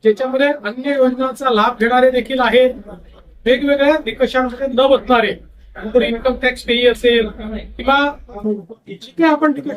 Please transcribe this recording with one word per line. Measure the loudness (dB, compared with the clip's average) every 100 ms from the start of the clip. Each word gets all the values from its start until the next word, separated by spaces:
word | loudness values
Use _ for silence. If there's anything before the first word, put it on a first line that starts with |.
ज्याच्यामध्ये | 2 0 -2 0 0
अन्य | 0 -6 -6 -4
योजनांचा | 0 0 0 -6 -2 0
लाभ | 2 0 0
घेणारे | 0 4 4
देखील | 2 -4 -2
आहेत, | 2 4 2 0 -16 -20 -20 -20 -20 -8 0
वेगवेगळ्या | 0 2 2 2 2 -2
निकषांमध्ये | -2 -2 0 -2 -4 -4
न | 0 4
बसणारे, | 2 2 0 2 -4 -14 -20 -20 -14 -2
कोणी | 0 0
इन्कम | -2 -4 -2
टॅक्स | -4 -6
पेई | -4 0 2
असेल | 2 0 0 -2 -8 -12 -12 -14 -8
किंवा | 0 0 0 -4 -16 -10 -6 -6 -8 -20 -18
जिथे | -18 -18 0 0
आपण | 2 0
निकष | -2 -8